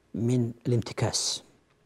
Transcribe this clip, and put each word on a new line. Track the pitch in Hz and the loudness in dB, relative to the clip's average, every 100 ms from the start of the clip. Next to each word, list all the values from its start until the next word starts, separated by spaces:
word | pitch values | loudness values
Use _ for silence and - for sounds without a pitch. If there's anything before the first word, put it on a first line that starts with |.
| _ - | _ -2
من | 117 127 117 - - | 0 2 0 -2 0
الانتكاس | 120 - - 120 - - - - _ _ _ | 0 0 -2 -2 0 -2 -4 -8 _ _ _